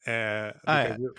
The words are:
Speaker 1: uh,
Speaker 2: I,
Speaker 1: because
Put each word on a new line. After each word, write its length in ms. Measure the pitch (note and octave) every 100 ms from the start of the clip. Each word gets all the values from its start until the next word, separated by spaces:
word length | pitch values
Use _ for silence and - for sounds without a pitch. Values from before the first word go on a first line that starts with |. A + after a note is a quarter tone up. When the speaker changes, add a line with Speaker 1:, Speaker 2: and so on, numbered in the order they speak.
| -
Speaker 1:
uh, 460 | A#2 A2 G#2+ G#2+ -
Speaker 2:
I, 200 | - D3+
Speaker 1:
because 140 | A#2+ A#2 B2+